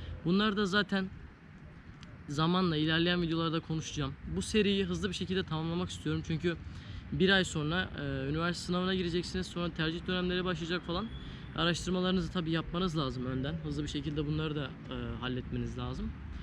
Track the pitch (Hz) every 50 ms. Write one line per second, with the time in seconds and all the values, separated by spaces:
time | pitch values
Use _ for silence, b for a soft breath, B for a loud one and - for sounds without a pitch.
0 | B B B B - 160 185 196 214 220 202 202 208 180 180 208 196 - 202 196
1 | 190 190 - - - - - - - - - - - - - - - - - -
2 | - - - - - - 147 147 160 170 175 185 185 175 160 151 156 160 160 165
3 | 170 175 180 175 175 156 165 165 165 165 151 165 156 - 160 160 - - - 147
4 | 143 139 143 - - - 156 185 196 - - 220 202 202 202 196 190 175 180 165
5 | 185 202 180 - 190 160 185 190 180 - 160 156 160 165 170 175 180 175 - -
6 | - 151 156 160 156 - 165 151 165 175 165 160 B B B B B B B B
7 | B - - 143 185 190 196 190 180 - - 160 147 151 165 185 190 - - -
8 | 143 139 135 135 135 139 151 160 165 175 170 - - 170 175 180 180 185 190 185
9 | 175 170 165 180 165 - - 185 180 - - 175 175 170 170 - 160 160 165 175
10 | - - 185 180 180 180 180 180 180 185 180 156 170 160 180 175 - - 170 180
11 | 220 233 B B B B B B B B - - 160 170 165 - - 180 185 185
12 | 180 180 185 185 170 156 - 185 165 160 165 165 151 - 165 175 185 185 151 165
13 | 143 131 120 127 123 127 131 131 131 143 160 165 151 151 143 147 147 147 - 151
14 | 135 156 147 151 147 147 151 156 151 143 147 151 139 127 - - - - 131 123
15 | 120 117 120 113 120 123 127 123 117 - 123 123 120 117 113 127 123 123 127 135
16 | 214 220 - - - B B B